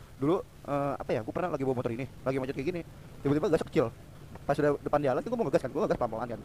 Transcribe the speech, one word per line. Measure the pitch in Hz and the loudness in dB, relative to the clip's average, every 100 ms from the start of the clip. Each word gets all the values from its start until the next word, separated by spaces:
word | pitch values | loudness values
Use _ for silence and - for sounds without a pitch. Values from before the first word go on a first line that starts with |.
| - - | -18 0
Dulu, | 139 185 - - - | 2 2 0 -12 -4
eh, | 143 143 | -2 0
apa | 135 - | -2 0
ya, | 135 113 | 0 0
gue | |
pernah | 165 175 | -2 0
lagi | 151 131 | 0 0
bawa | 127 | 0
motor | 127 | 0
ini, | 113 135 - | -2 -6 -4
lagi | 139 135 | -2 0
macet | 131 | -2
kayak | 135 139 | -2 -4
gini, | 180 - - - - 139 | -4 -8 -14 -16 -4 0
tiba-tiba | 147 156 | 2 4
gas | 147 135 | 2 4
kecil. | - 113 - - - - - - | 4 2 0 -14 -16 -16 -8 -2
Pas | |
udah | 143 147 143 | 2 4 2
depan | 147 147 | 2 2
jalan, | 143 135 | 4 2
kan | 226 | 0
gue | 151 | 0
mau | 131 | 2
ngegas | - 127 | 2 2
kan, | |
gue | 131 | 0
ngegas | 175 - | 0 2
pelan-pelan | 120 110 117 | 0 -2 -4
kan, | 107 | -6